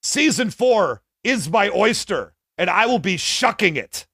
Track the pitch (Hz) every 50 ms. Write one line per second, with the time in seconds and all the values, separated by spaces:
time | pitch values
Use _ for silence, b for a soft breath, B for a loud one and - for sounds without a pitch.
0 | - - - 269 302 311 220 - 254 208 - - 240 254 240 214 190 151 120 101
1 | _ _ _ _ _ 220 269 240 135 151 170 226 202 202 - 185 208 220 233 -
2 | - - 196 139 104 80 _ _ _ _ _ - 175 180 175 190 220 233 254 220
3 | 139 196 185 - - - - - 247 233 - - 214 185 156 135 101 - - -
4 | - _